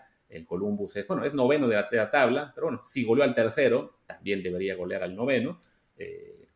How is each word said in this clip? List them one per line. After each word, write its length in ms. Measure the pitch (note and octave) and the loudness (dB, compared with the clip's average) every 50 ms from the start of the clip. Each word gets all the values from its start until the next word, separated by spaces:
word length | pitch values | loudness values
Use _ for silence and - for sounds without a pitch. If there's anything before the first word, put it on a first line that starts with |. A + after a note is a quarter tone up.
| - _ _ _ _ _ | -16 _ _ _ _ _
El 160 | - D#2+ D#2+ | -18 -18 -10
Columbus 520 | - F2 F2+ G2+ G#2 G#2 G2+ G2+ - - | -8 -6 -4 -2 -2 -2 -4 -4 -6 -6
es, 100 | G2+ - | -8 -4
bueno, 180 | - F2+ F2 A#2 | -4 -4 -2 -2
es 100 | C#3+ D3 | -2 0
noveno 340 | C3+ B2 B2+ D3 D3+ C3 A#2 | 2 4 4 4 4 2 2
de 80 | G#2+ | 2
la, 120 | G#2 G2+ - | 2 0 0
de 100 | A#2+ A2+ | 0 0
la 120 | G#2+ - | 0 2
tabla, 400 | D3 C#3+ C3 A#2 B2+ C#3+ D3 - | 4 4 4 4 2 0 -4 -6
pero 140 | - - D3+ | -8 -6 -6
bueno, 160 | D#3+ A#2+ - - | -6 -6 -8 -10
si 200 | - - C3+ A#2 | -8 -4 -2 2
goleó 180 | D3 - C#3+ | 2 4 4
al 100 | C#3 B2+ | 4 4
tercero, 680 | B2 A#2+ A2+ A2 - D3+ C3+ A#2 A#2 C#3 - - - _ _ | 4 2 2 2 2 2 4 4 4 2 0 -6 -14 _ _
también 360 | - - - - G2 G2+ F#2+ | -20 -20 -8 -4 -2 -2 -2
debería 320 | F2 F2+ F2+ F2+ F#2+ F#2+ F#2 | -2 -4 -4 -2 -2 -4 -4
golear 300 | F2+ F2+ F#2 F#2+ F#2+ F2+ | -4 -6 -6 -4 -4 -4
al 100 | F2+ F#2 | -6 -4
noveno. 460 | G#2 B2 C#3 C3+ A#2 A#2 D#3+ F3 - _ _ _ _ _ _ _ | -4 0 0 2 2 0 -2 -6 -10 _ _ _ _ _ _ _
Eh, 520 | - F2+ E2+ E2 - - F2 F2 - - _ _ | -14 -14 -12 -12 -14 -16 -20 -20 -20 -20 _ _